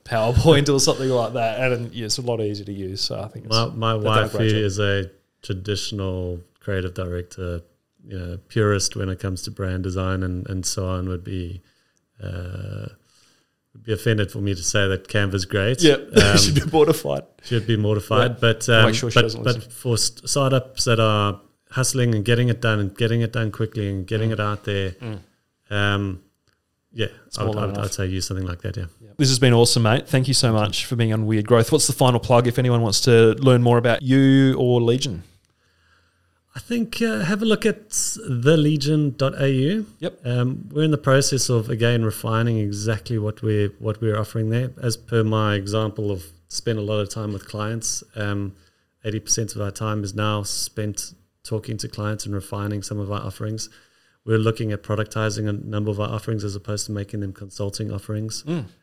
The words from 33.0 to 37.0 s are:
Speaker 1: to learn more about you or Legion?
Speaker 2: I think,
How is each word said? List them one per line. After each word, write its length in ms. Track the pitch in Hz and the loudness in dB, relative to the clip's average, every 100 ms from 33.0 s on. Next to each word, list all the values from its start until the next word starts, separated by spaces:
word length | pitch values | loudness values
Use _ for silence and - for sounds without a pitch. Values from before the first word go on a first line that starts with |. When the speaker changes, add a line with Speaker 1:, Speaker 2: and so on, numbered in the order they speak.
Speaker 1:
to 320 | 127 117 113 110 | 6 8 8 6
learn 240 | 131 123 | 6 6
more 160 | 120 120 | 6 4
about 240 | 120 117 | 4 0
you 540 | 127 135 135 135 135 - | 2 6 6 6 6 4
or 220 | 123 123 | 2 4
Legion? 420 | 117 127 135 87 - _ _ _ _ _ _ _ _ _ _ _ _ | 4 2 -2 -6 -12 _ _ _ _ _ _ _ _ _ _ _ _
Speaker 2:
I 60 | - | -16
think, 420 | - 240 220 - | -6 -4 -2 -2